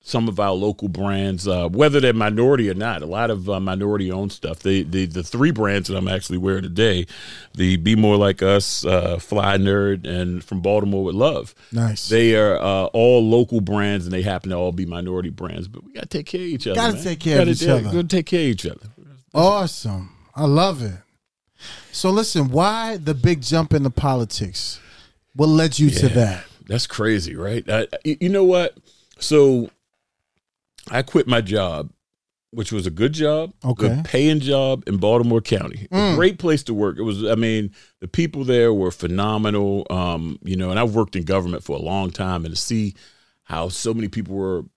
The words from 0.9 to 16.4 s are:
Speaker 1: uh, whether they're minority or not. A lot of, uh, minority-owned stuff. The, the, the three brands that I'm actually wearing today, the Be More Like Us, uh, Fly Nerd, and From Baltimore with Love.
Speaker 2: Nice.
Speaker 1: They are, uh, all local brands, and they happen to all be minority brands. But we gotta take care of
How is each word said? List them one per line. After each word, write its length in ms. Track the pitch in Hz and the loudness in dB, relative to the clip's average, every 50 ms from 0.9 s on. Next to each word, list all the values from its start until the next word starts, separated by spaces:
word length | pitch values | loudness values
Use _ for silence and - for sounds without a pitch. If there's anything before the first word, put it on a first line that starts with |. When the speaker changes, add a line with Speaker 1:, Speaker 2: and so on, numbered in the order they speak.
| 82 92 95 101 98 98 98 98 95 85 92 101 | -4 -4 -4 -2 -2 -2 -2 -2 -4 -4 -2 -2
Speaker 1:
uh, 180 | 90 90 87 | -2 0 -2
whether 320 | 85 90 117 147 151 139 147 | -2 2 2 2 4 4 4
they're 140 | 131 123 113 | 4 4 2
minority 560 | 113 107 107 104 110 120 131 143 127 110 98 | 2 0 0 2 2 4 4 4 4 2 0
or 40 | 90 | -2
not. 280 | 92 110 117 104 80 | -4 -4 -6 -6 -6
A 40 | 71 | -6
lot 240 | 80 90 107 117 113 | -6 -4 -2 -2 -2
of, 200 | 110 98 90 98 | -2 -4 -4 -4
uh, 100 | 98 92 | -4 -2
minority-owned 720 | 95 95 92 95 101 101 104 101 95 92 92 95 101 101 | -2 -4 -2 -2 -2 -2 -2 -2 -2 -2 -4 -4 -6 -6
stuff. 280 | - - - - 80 - | -8 -8 -10 -10 -10 -4
The, 240 | - 98 95 98 85 | 0 0 0 0 0
the, 220 | 76 87 95 95 | -2 -2 -2 -2
the 160 | 85 80 92 | -2 -4 -8
three 300 | 82 - - 120 139 165 | -8 -6 0 2 2 2
brands 380 | 160 107 107 101 101 101 90 - | 2 0 -2 0 0 -2 -4 -4
that 80 | 95 | -4
I'm 100 | 95 95 | -4 -2
actually 300 | 95 95 95 - - 92 | -2 -4 -4 -4 -4 -6
wearing 260 | 90 92 95 95 95 92 | -2 0 0 -2 -2 -4
today, 440 | 85 85 98 113 113 92 90 87 - - - - - - - - _ - | -4 2 2 4 4 4 0 -2 -6 -10 -18 -18 -18 -18 -20 -20 _ -2
the 200 | - 92 92 95 | 0 2 2 2
Be 220 | 87 80 101 110 | 2 4 2 4
More 180 | 107 110 104 104 | 6 6 6 6
Like 260 | 101 101 98 92 - | 4 4 2 2 2
Us, 440 | 95 95 101 101 95 - - - - | 2 4 4 4 2 0 -6 -4 0
uh, 320 | - 92 90 87 85 85 87 | 0 2 2 2 0 -4 -4
Fly 380 | - - 107 104 95 98 98 | -6 -2 -2 0 2 2 2
Nerd, 500 | 98 95 98 98 101 101 101 98 90 85 | 2 2 2 2 2 2 0 -2 -2 -4
and 340 | - 87 90 90 90 90 90 | -6 -4 -4 -4 -4 -4 -6
From 200 | - - 98 92 | -8 -6 -6 -2
Baltimore 420 | 85 98 104 107 101 101 101 98 95 | 0 2 2 2 2 0 -2 -2 -2
with 120 | 90 90 | -2 0
Love. 380 | 101 127 156 156 - - - _ _ - _ 117 | 2 2 2 0 -2 -8 -10 _ _ -18 _ -4
Speaker 2:
Nice. 340 | 117 117 113 107 - - | -2 -2 -2 -4 -6 -4
Speaker 1:
They 280 | - 110 117 117 113 113 | 0 2 4 6 6 6
are, 180 | 107 107 104 92 | 6 4 4 2
uh, 280 | - - 98 98 95 92 - - | 2 0 0 0 0 0 0 2
all 280 | 117 117 120 127 120 113 110 | 4 4 6 4 4 4 4
local 300 | 113 120 123 - 120 113 | 4 4 4 2 0 -2
brands, 460 | 98 87 101 104 101 101 101 98 85 | -2 0 -2 -2 0 0 -2 -4 -4
and 80 | 87 92 | -4 -4
they 80 | 92 | -4
happen 300 | 92 101 92 90 - 95 | -2 -2 -4 -4 -6 -6
to 40 | 92 | -4
all 160 | 87 90 90 | -2 -2 -2
be 140 | 87 90 92 | -2 -4 -6
minority 440 | 85 85 87 87 90 92 92 90 85 | -6 -8 -8 -8 -6 -6 -6 -6 -8
brands. 380 | - - 87 87 82 85 85 | -10 -10 -12 -12 -10 -12 -12
But 160 | 98 110 - - | -14 -16 -20 -20
we 80 | - | -18
gotta 140 | - - - | -16 -16 -14
take 180 | - - 156 147 | -8 -8 -10 -8
care 120 | - - | -8 -10
of 80 | 175 | -8